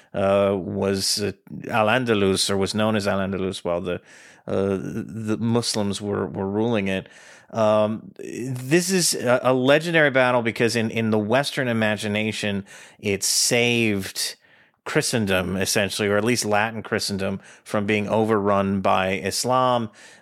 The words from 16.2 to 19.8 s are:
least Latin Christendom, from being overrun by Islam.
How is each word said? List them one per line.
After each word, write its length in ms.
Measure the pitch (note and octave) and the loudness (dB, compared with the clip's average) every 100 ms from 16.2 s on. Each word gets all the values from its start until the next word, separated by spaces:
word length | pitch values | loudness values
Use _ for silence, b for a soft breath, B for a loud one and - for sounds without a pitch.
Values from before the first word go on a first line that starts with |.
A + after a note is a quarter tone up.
least 200 | A2 A#2+ | 0 0
Latin 380 | G#2+ G#2 A2 A2 | 0 0 0 -4
Christendom, 580 | G2+ A2 - G2+ G2 G2 B B | -4 -4 -2 -4 -4 -6 B B
from 220 | B A2 G2+ | B -4 0
being 200 | G#2+ G2 | 0 0
overrun 760 | G#2+ A2 A2 G2+ G2 G2 G2 | 0 2 2 2 2 2 2
by 320 | G2 G2 F#2+ | 2 2 2
Islam. 760 | F#2+ F#2+ - A#2 B2+ B2+ B2 | -2 -2 -4 0 2 2 2